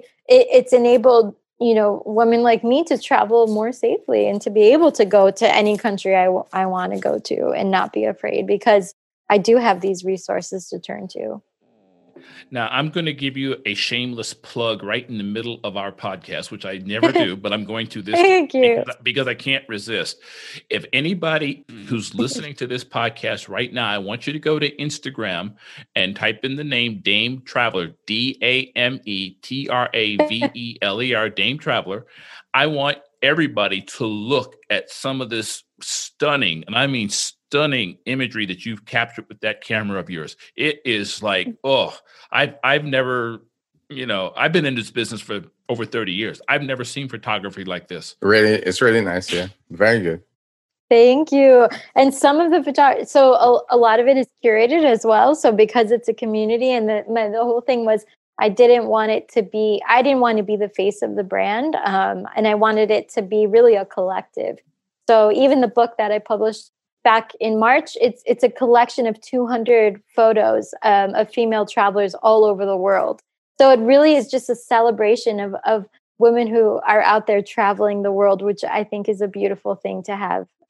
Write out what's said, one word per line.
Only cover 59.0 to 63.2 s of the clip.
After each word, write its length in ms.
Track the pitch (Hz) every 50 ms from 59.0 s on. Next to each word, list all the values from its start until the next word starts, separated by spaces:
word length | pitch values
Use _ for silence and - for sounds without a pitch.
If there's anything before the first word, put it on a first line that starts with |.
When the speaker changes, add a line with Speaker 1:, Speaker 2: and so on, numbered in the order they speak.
| 214 220
Speaker 1:
it 180 | 214 214 - _
to 120 | - 233
be, 400 | 202 185 - 214 214 214 208 - -
I 140 | - 226 247
didn't 200 | 247 285 277 254
want 180 | 247 233 220 214
to 40 |
be 140 | 202 190 214
the 140 | 196 208 202
face 320 | - - 190 202 202 -
of 140 | 233 220 208
the 80 | 202 196
brand, 520 | 185 190 196 190 196 208 233 269 320 302 - -
um, 420 | 202 196 190 190 196 196 185 196 - -
and 140 | - 220 214
I 60 | 208
wanted 360 | 214 220 220 214 214 214 202
it 200 | 214 - - -
to 100 | - 240